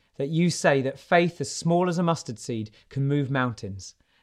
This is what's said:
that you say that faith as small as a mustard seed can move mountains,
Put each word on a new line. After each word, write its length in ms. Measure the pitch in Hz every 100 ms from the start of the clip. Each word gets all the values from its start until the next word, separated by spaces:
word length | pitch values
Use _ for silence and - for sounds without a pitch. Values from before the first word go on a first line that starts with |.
| _ -
that 120 | 143
you 220 | 160 175
say 320 | - 170 139
that 160 | 131 139
faith 420 | - 175 175 -
as 100 | -
small 380 | - 165 175 180
as 100 | 170
a 40 |
mustard 360 | 170 160 - 110
seed 320 | - 113 107 - _
can 180 | 135 139
move 240 | 143 131
mountains, 640 | 139 127 110 101 95 - - _ _